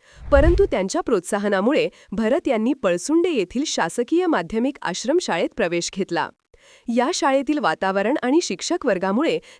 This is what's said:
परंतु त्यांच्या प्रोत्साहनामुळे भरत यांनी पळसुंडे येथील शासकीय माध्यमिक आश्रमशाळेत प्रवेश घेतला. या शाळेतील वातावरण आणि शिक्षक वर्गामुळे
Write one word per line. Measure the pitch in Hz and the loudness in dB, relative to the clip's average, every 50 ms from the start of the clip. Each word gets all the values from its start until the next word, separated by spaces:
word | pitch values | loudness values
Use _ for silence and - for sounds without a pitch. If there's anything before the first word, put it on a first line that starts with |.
| _ _ - - - - | _ _ -20 -18 -2 2
परंतु | 285 277 294 330 349 370 403 | 4 6 6 6 6 4 4
त्यांच्या | - - 208 - 285 - 330 | 2 2 -2 -2 -2 -2 -4
प्रोत्साहनामुळे | - - 247 185 - - 220 202 202 208 202 190 196 240 311 226 156 175 - - - _ | 0 0 0 0 0 -2 -4 -2 0 0 0 2 2 2 2 2 0 0 -4 -10 -14 _
भरत | 202 196 226 214 269 359 - | -6 -2 0 0 0 0 0
यांनी | 294 247 220 220 247 294 | 0 0 0 0 0 -2
पळसुंडे | - - 202 175 180 - - 302 339 349 370 | 0 0 0 0 0 0 0 2 2 2 2
येथील | 330 233 180 - - 247 302 | 0 -2 -2 -2 -4 -4 -4
शासकीय | - - - 180 170 - - 240 - 320 339 370 | -4 -2 -2 -2 -2 -2 -4 -2 0 0 0 2
माध्यमिक | 339 294 202 170 165 214 226 240 277 285 - | 2 0 0 -2 -2 -2 -2 -2 -2 -4 -4
आश्रमशाळेत | - 160 185 - - 226 302 359 - - 180 170 220 320 - | -8 -8 -6 -4 -2 0 0 0 0 0 -2 -2 -2 -4 -2
प्रवेश | - 202 170 175 175 170 - - | -2 -2 -2 -2 -2 -4 -4 -6
घेतला. | 190 190 - 175 160 139 - - _ _ _ - _ _ - - _ _ - 226 | -6 -6 -4 -2 -4 -4 -4 -8 _ _ _ -20 _ _ -20 -20 _ _ -2 0
या | 247 240 294 359 | 0 0 0 -2
शाळेतील | - 349 277 269 277 277 - 302 294 | 0 0 2 2 2 2 0 -2 0
वातावरण | 226 165 156 - 196 190 190 196 196 220 294 - - | 0 0 0 0 -2 -2 0 0 0 0 0 0 0
आणि | 247 277 339 | 2 2 2
शिक्षक | - - 196 - - - 320 349 - | 2 0 -6 -6 -4 -4 -4 -2 0
वर्गामुळे | 254 196 180 190 190 196 233 320 294 170 165 - - - | 0 0 0 0 0 0 0 0 0 -2 -2 -6 -10 -20